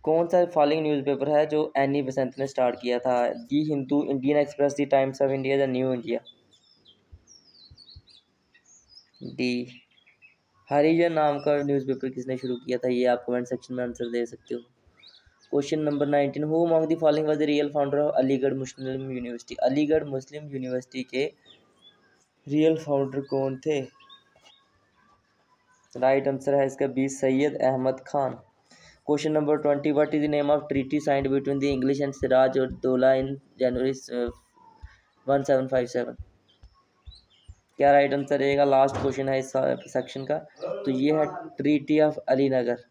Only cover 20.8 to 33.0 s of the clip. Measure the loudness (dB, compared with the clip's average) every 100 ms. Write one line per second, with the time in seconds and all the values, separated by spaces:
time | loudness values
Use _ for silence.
20.8 | -6 -10 -6 -4 -4 -6 _ _ _ _
21.8 | -20 _ _ _ _ _ -4 2 2 2
22.8 | 0 -2 -2 -4 -4 -2 -2 -4 -4 -4
23.8 | -4 _ _ -20 _ _ -20 _ _ _
24.8 | _ _ _ _ _ _ _ _ _ _
25.8 | _ 0 2 4 2 -2 0 2 2 0
26.8 | -2 0 -2 0 0 2 0 2 0 2
27.8 | -2 -4 -4 -2 -2 -6 -18 _ _ -20
28.8 | -20 _ -2 -2 2 0 0 0 2 0
29.8 | 0 0 2 0 0 0 2 0 0 -4
30.8 | -2 -2 0 0 2 0 0 -2 0 0
31.8 | 0 0 -2 -4 2 4 4 2 -2 -2
32.8 | 0 4